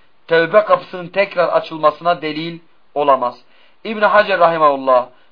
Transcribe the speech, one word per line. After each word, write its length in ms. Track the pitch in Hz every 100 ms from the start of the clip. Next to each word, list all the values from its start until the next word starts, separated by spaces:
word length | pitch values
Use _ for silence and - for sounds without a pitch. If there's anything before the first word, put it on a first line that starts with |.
| _ _ -
tevbe 360 | 165 165 208
kapısının 440 | 208 180 - 185 170
tekrar 420 | 190 196 175 165
açılmasına 720 | 165 156 160 151 151 170 175
delil 380 | 156 151 170 165 - _ _ 143
olamaz. 460 | 143 131 123 - _ _ _ _
İbn 180 | 202 214
Hacer 380 | 208 208 202 185
rahimahullah 680 | 170 165 151 135 131 127 123 - _